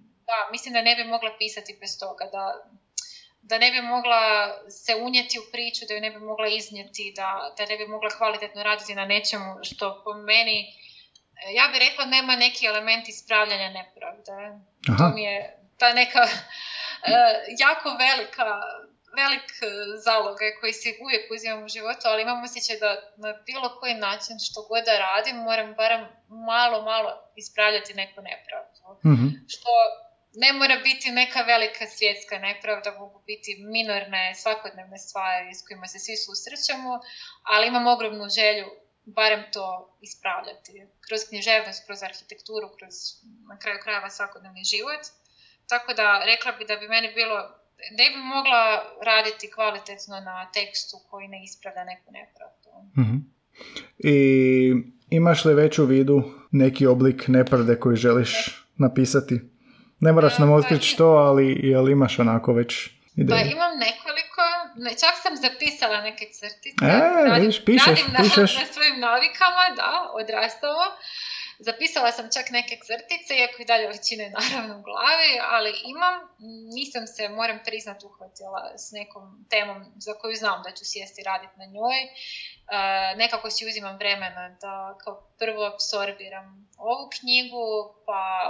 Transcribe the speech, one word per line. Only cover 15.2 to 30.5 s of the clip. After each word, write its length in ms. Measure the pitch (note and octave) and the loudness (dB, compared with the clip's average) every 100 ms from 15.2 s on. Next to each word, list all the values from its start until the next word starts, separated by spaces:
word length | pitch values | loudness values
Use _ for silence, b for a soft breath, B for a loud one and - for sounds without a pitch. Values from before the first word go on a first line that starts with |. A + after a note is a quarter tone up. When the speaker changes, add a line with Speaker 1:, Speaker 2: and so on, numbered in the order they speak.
Speaker 1:
je 140 | G#3 G3+ - - _ _ | -4 -6 -10 -18 _ _
ta 160 | A#3+ | 2
neka, 300 | A#3+ B3 A#3+ | 4 2 4
e, 60 | A#3 - - B B B B B - A#3 A#3+ A3 - A#3 | 4 2 -10 B B B B B 2 6 6 4 -4 2
jako 320 | C#4 D#4+ D4+ B3 | 2 4 -2 0
velika, 480 | B3+ C4 G#3 - A3 G#3 - - - _ _ - | 2 2 -4 -4 -4 -4 -8 -14 -18 _ _ -2
velik, 340 | C#4 C4 - - | 0 -2 -6 -10
e, 60 | A3 G3+ G#3 G#3+ | -10 -8 -10 -4
zalogaj 540 | A3+ A3 G3+ G3+ G#3+ | 0 2 0 -4 -6
koji 200 | G#3+ A3+ | -4 -6
si 240 | A3+ A#3 A3 | -4 -8 -10
uvijek 320 | C4 A3+ A3 | -4 -4 -2
uzimam 320 | A3 A3+ G#3+ | -10 -8 -10
u 40 | G#3+ | -10
životu, 360 | A3 A3 B3+ | -10 -8 -4
ali 180 | A#3 G#3+ | -2 0
imam 220 | A3+ A#3+ | -2 -6
osjećaj 340 | A#3+ A#3+ - G#3+ | -8 -10 -8 -4
da 120 | G#3+ G3+ - _ | -4 -4 -10 _
na 160 | G#3+ G#3+ - | -12 -12 -12
bilo 240 | C4 B3 | -8 -8
koji 220 | - B3+ A3+ | -6 -8 -4
način 400 | G3+ G#3 - A3 | -4 -6 -10 -10
što 220 | - G#3+ | -12 -12
god 220 | G#3+ A3+ A3+ | -4 -2 2
da 120 | G#3 | 2
radim, 360 | F#3+ G3 C4 B3 | 2 0 -2 -6
moram 360 | A3+ A3 G#3+ | -4 -2 -4
barem 300 | A3 A3 A3+ A3 _ _ A3+ A3+ | -2 0 0 -4 _ _ -14 -2
malo, 360 | A#3 A#3+ A3 | 2 2 0
malo 260 | G#3+ A3+ G#3+ - - | -2 -2 -4 -8 -18
ispravljati 600 | - G#3+ - G#3+ G#3 G#3 | -20 -10 0 0 0 -6
neku 280 | G3 G3 - | -10 -12 -12
nepravdu. 600 | F#3+ - - C3+ - _ - - D#3 | -16 -16 -14 -14 -16 _ -20 -2 2
Speaker 2:
Mhm. 220 | C3 C3+ D3 - | 4 2 -2 -12
Speaker 1:
Što 220 | - - E4+ E4+ - - _ _ G#3+ | -10 0 2 2 -2 -16 _ _ 2
ne 180 | C4 | 2